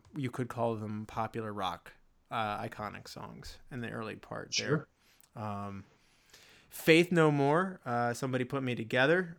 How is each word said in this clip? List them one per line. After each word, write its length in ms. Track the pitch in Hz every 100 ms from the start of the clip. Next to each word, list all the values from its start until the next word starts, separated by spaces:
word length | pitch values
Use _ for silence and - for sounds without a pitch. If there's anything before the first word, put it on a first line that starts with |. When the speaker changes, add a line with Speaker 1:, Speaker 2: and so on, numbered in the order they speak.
| - -
Speaker 1:
you 140 | 127
could 160 | - 127
call 300 | 120 113 110
them 300 | 107 107 107
popular 460 | 120 110 117 110
rock, 380 | 104 92 87 - - _ _ -
uh, 320 | 123 107 104
iconic 460 | 107 - 104 95 -
songs 500 | - - - - - -
in 80 | 127
the 100 | 113
early 240 | 117 110
part 400 | 98 - 113 - -
there. 120 | 107
Speaker 2:
Sure. 200 | 156 - _ _ _ _ 120
Speaker 1:
Um, 480 | 107 101 101 98 - _ _ _ _ - - - _
Faith 420 | - - 160 170
No 180 | 170 156
More, 500 | 143 139 160 190 185
uh, 300 | 127 120 120
Somebody 300 | 120 135 127
Put 180 | 123 139
Me 120 | 131
Together. 640 | 113 117 127 139 180 170